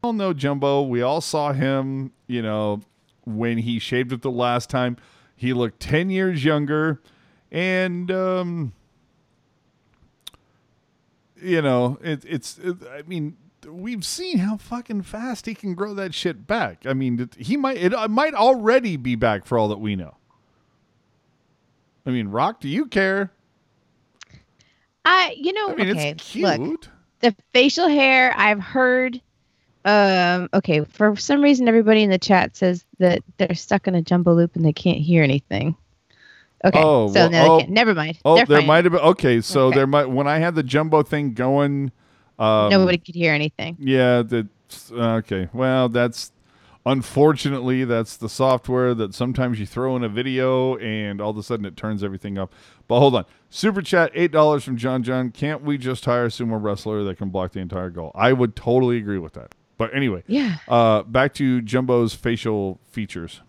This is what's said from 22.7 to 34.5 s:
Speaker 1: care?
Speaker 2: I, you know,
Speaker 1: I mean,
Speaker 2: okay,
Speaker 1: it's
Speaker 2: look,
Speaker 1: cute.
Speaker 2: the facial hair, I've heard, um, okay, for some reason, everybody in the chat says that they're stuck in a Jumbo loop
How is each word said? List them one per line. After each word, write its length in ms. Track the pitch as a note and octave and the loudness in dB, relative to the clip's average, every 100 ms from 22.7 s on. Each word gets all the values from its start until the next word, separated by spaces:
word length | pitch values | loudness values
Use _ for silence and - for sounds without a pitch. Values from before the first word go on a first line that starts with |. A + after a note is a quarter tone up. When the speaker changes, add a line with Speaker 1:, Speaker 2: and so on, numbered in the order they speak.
| E3+ C#4+ | -4 -2
Speaker 1:
care? 440 | G3+ F#3+ G3 G3 _ _ _ _ _ _ _ _ _ - - _ _ _ _ _ _ - | -2 0 -2 -4 _ _ _ _ _ _ _ _ _ -20 -20 _ _ _ _ _ _ 0
Speaker 2:
I, 300 | F#4 F4 - | 2 0 -2
you 160 | D4+ | -6
know, 160 | G4 G#4 | -4 -6
Speaker 1:
I 60 | D#4+ | -4
mean, 140 | F#3 | -2
Speaker 2:
okay, 180 | F#3+ D3 | -2 -4
Speaker 1:
it's 240 | D#3 - A3 | -8 -14 -4
Speaker 2:
look, 200 | G3 D3 | -2 -2
Speaker 1:
cute. 320 | D3 D#4+ - _ _ _ | -4 -10 -14 _ _ _
Speaker 2:
the 140 | A#3+ G#3 _ | -2 -2 _
facial 340 | B3 C4+ - F4 | 2 2 2 2
hair, 460 | D4 C4+ C4 B3+ - | 4 4 4 2 2
I've 240 | G#3 G#3 | 0 0
heard, 640 | F3+ C4+ B3+ B3+ B3+ B3 _ _ _ _ _ _ G3 | -4 0 2 2 -2 -6 _ _ _ _ _ _ 2
um, 640 | G#3 G3+ F#3 F3 F3+ F3+ | 4 4 4 2 0 0
okay, 300 | G3 - D#3 | -2 2 0
for 320 | D3+ - G#3+ G#3 | 0 0 0 0
some 260 | - C#4+ | 0 2
reason, 260 | C#4+ C4+ A#3+ | 4 4 4
everybody 340 | A3+ G#3+ A3 | 4 6 4
in 60 | G#3 | 4
the 80 | F#3 | 2
chat 400 | - F#3+ - - | 4 2 2 0
says 260 | F#3 F3 _ _ | 0 0 _ _
that 220 | F3+ F3 - _ | 2 2 -4 _
they're 180 | F3+ E3+ | -4 -4
stuck 320 | - G3 - | -2 -2 0
in 80 | F3+ | -2
a 60 | |
Jumbo 320 | E3 F3+ F3 | 2 2 4
loop 220 | E3+ E3+ | 4 2